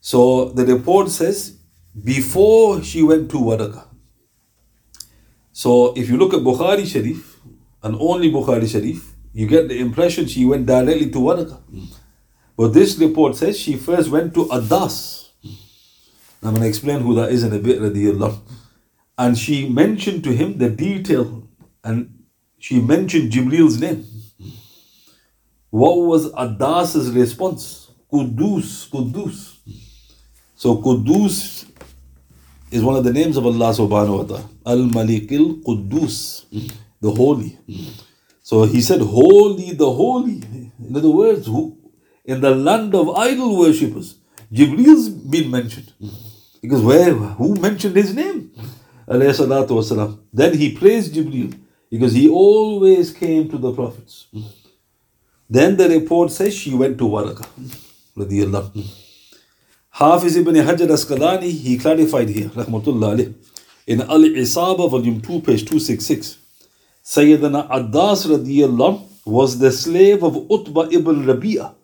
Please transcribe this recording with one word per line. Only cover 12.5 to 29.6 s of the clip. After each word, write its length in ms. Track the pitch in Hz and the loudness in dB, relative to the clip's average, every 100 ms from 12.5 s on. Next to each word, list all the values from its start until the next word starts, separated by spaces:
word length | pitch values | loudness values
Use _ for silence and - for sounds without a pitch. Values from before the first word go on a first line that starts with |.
| - | -2
But 160 | 113 | 2
this 240 | 131 196 - | 4 4 2
report 400 | 160 156 143 127 | 0 2 0 0
says 200 | 165 208 | -4 -4
she 200 | - 131 | -6 -6
first 320 | - 175 156 | -2 -2 0
went 240 | 151 165 | -2 -2
to 120 | 165 147 | -2 -2
Addas. 840 | 127 110 175 165 - - - - _ - - - _ _ _ _ _ _ _ | -4 -2 -2 -2 -8 -12 -18 -20 _ -20 -20 -20 _ _ _ _ _ _ _
I'm 120 | 107 | -4
gonna 140 | 110 113 | -2 -2
explain 340 | 107 143 143 | -2 -4 -4
who 120 | 120 117 | 0 0
that 180 | 120 | 0
is 100 | 123 | -2
in 80 | 113 | -2
a 80 | 104 | -2
bit, 220 | 107 123 | -2 -2
radiyallahu. 580 | 107 98 104 101 107 - - - _ _ _ _ _ - | -2 -2 -2 0 -4 -6 -16 -20 _ _ _ _ _ -4
And 200 | 123 113 | -2 -2
she 300 | - 147 135 | -2 -4 -2
mentioned 560 | 123 190 214 - 175 | 2 2 0 -4 -6
to 80 | 139 | -4
him 260 | 117 - - | -2 -2 -2
the 120 | 120 | -4
detail, 800 | 107 180 196 - 139 120 113 - _ _ _ | -2 -4 -6 -2 -2 -2 -10 -20 _ _ _
and 400 | 113 113 - - _ _ _ _ | -6 -6 -6 -16 _ _ _ _
she 220 | - 127 | -2 0
mentioned 540 | 113 160 185 165 123 | 2 0 0 -2 0
Jibril's 440 | 107 254 170 156 117 | -2 0 4 4 4
name. 280 | 170 160 - - - _ 95 - - _ _ _ _ _ _ _ _ _ _ | -4 -6 -10 -20 -20 _ -20 -20 -20 _ _ _ _ _ _ _ _ _ _
What 280 | 110 143 175 | 2 2 4
was 340 | 170 165 151 | 2 2 0
Addas's 800 | - 123 104 135 170 165 160 123 | -6 -8 -4 -2 0 0 -2 -2
response? 800 | 120 120 - 185 165 - - - _ _ | 0 0 0 -6 -6 -14 -18 -20 _ _
Quddus, 760 | 147 123 113 190 190 - - - | -4 -4 -4 -2 -2 -6 -12 -14
Quddus. 680 | 139 117 135 202 - - _ | -8 -8 -8 -10 -12 -20 _